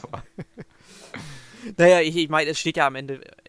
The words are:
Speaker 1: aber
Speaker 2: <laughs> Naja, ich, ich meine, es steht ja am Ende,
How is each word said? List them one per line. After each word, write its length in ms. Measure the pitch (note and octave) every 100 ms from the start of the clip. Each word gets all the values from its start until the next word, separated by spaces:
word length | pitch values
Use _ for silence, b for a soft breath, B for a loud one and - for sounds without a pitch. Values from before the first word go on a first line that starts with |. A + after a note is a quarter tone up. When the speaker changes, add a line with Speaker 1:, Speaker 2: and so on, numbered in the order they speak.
Speaker 1:
aber 200 | - - - -
Speaker 2:
<laughs> 1400 | - - - _ - - - - D#3+ C3+ - - A#3+ G3+
Naja, 240 | E3+ F3+
ich, 160 | D#3+ E3
ich 120 | D#3
meine, 220 | D#3 D3+
es 80 | D#3
steht 180 | E3 E3
ja 100 | C#3+
am 80 |
Ende, 260 | C3 C3+ C3+ - -